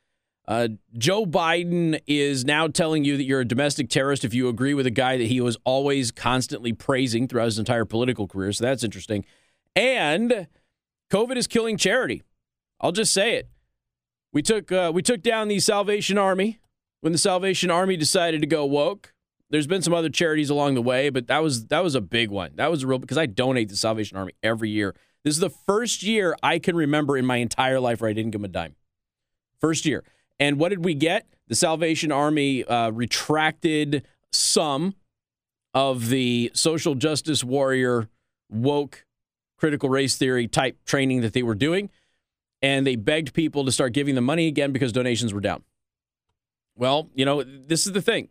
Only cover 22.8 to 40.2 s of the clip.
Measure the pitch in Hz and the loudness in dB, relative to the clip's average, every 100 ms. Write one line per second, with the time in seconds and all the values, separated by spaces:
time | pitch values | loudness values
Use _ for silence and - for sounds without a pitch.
22.8 | 131 131 127 135 151 95 131 127 110 98 | -2 -2 -2 -2 -2 0 0 0 -2 -2
23.8 | 110 110 101 95 92 - 110 113 113 107 | -2 -2 -4 -6 -10 -4 -2 -2 -2 -2
24.8 | 101 - _ _ 147 151 185 - - 202 | -4 -6 _ _ -4 -2 -2 -2 0 0
25.8 | 240 - 185 220 180 - - 165 190 170 | 0 -4 -2 0 0 2 2 2 0 0
26.8 | 147 151 147 139 127 123 117 - 131 131 | 2 2 2 0 2 0 0 0 0 2
27.8 | 123 113 113 107 110 104 101 87 80 - | 0 0 -2 -2 -4 -6 -6 -8 -8 -12
28.8 | _ _ _ _ _ _ _ _ 156 160 | _ _ _ _ _ _ _ _ -2 0
29.8 | 160 113 - _ _ - 143 139 170 196 | -2 -4 -8 _ _ -2 0 2 0 0
30.8 | 175 143 156 202 - _ _ 113 165 160 | -2 0 0 0 -6 _ _ 0 0 0
31.8 | 165 160 160 139 147 151 139 131 - 120 | 0 0 0 0 2 2 0 -2 -2 -2
32.8 | 113 113 120 - - 151 156 156 165 151 | -2 -2 -4 -4 0 0 0 0 -2 0
33.8 | 147 143 - _ _ - - 208 160 139 | 0 -2 -4 _ _ -2 2 2 2 0
34.8 | 185 190 _ _ _ _ _ _ _ 131 | -2 -6 _ _ _ _ _ _ _ 0
35.8 | 135 127 113 131 123 120 117 - 165 160 | 0 0 0 0 2 0 0 0 0 0
36.8 | 165 135 156 147 - 135 123 139 135 131 | 0 0 0 -2 -2 -2 0 0 2 2
37.8 | 127 120 113 _ _ _ _ 107 131 147 | 2 0 -2 _ _ _ _ -2 0 0
38.8 | 143 - _ _ _ _ _ _ 160 147 | -4 -10 _ _ _ _ _ _ 0 0
39.8 | 139 135 135 - | 0 2 0 0